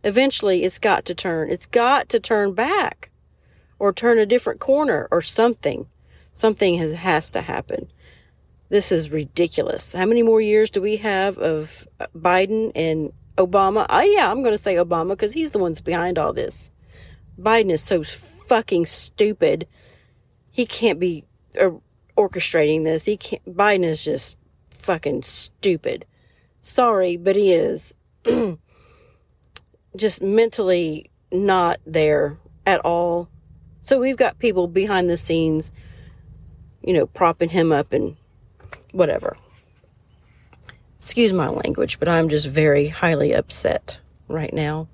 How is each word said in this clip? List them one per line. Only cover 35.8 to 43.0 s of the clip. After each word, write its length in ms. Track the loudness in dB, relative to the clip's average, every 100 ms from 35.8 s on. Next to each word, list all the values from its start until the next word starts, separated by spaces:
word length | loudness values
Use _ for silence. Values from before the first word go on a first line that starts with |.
| -20 -20 -20 -20 -20 -20 -20 -20 -20 _
you 120 | 0
know, 120 | 0
propping 440 | 0 2 0 2 -2
him 220 | 0 2
up 200 | 0 0
and 220 | -4 -4 -10 _ _ _ _ -20 -20 _
whatever. 420 | 0 0 0 -6 -10 _ _ _ _ _ _ _ _ _ _ _ -20 -20 -20 _ _
Excuse 360 | -6 2 2
my 160 | 2 -2
language, 500 | -2 -4 -2 -4 -2
but 80 | 0
I'm 220 | 2 2
just 180 | 0 0
very 400 | 2 4 4 0
highly 460 | -2